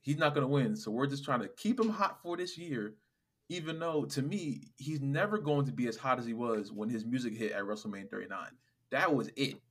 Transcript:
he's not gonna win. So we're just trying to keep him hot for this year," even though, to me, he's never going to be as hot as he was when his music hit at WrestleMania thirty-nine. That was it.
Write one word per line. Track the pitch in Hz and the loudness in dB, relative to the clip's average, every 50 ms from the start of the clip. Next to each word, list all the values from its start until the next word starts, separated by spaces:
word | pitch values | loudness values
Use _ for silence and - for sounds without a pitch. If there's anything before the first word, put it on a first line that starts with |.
he's | _ 135 151 | _ -2 0
not | 151 160 147 143 | 2 2 4 4
gonna | 147 135 | 4 2
win. | 131 143 143 127 110 107 | 4 4 4 4 4 0
So | - - 110 | -2 -4 -4
we're | 107 120 135 | 0 0 0
just | 143 139 139 - | 0 0 -4 -2
trying | - 135 120 | 0 0 0
to | 107 | 0
keep | - - - - 208 247 - | -4 -8 -4 0 0 2 4
him | 226 220 | 2 2
hot | 214 202 202 185 - - | 2 2 0 0 0 -4
for | - 175 175 | -6 -6 -4
this | 170 180 175 - 160 | -4 -4 -6 -6 -10
year," | 170 170 139 117 104 107 107 _ _ _ _ _ _ _ _ _ _ _ | -6 -4 -4 -2 -4 -4 -8 _ _ _ _ _ _ _ _ _ _ _
even | 175 180 156 160 160 160 | -6 -4 -4 -4 -4 -2
though, | 165 170 160 151 131 | -2 0 2 2 0
to | - - 143 | 0 0 0
me, | 131 151 196 202 175 147 120 - - - _ | 0 0 0 -2 -2 -2 -4 -6 -8 -16 _
he's | - 131 143 156 143 | -8 -6 -4 -2 0
never | 135 139 139 160 190 208 214 - | 0 0 2 2 2 2 2 0
going | 156 147 147 143 139 | 2 2 4 4 4
to | 123 | 2
be | 117 110 123 | 0 0 0
as | 120 110 | 0 0
hot | - - 131 127 123 | -2 2 2 2 2
as | 120 | 2
he | 117 113 | -2 -2
was | 113 120 120 113 107 101 101 | -2 0 2 2 0 0 -4
when | 107 104 107 110 | -4 -4 -2 -2
his | 123 110 107 | -2 -2 -2
music | 117 123 131 123 117 107 | 0 0 0 0 -2 -2
hit | 104 110 104 - | -2 -2 -2 -2
at | 101 98 | -2 -2
WrestleMania | 101 104 107 - 107 101 98 95 | -2 -4 -4 -4 -8 -8 -8 -8
thirty-nine. | 98 104 101 98 95 98 95 - - - _ _ _ _ _ _ _ | -8 -8 -8 -6 -6 -8 -8 -8 -10 -14 _ _ _ _ _ _ _
That | - 135 175 180 147 | 2 2 4 4 4
was | 127 110 - - | 4 2 0 -2
it. | - 139 - - - _ _ | -2 -2 -2 -2 -8 _ _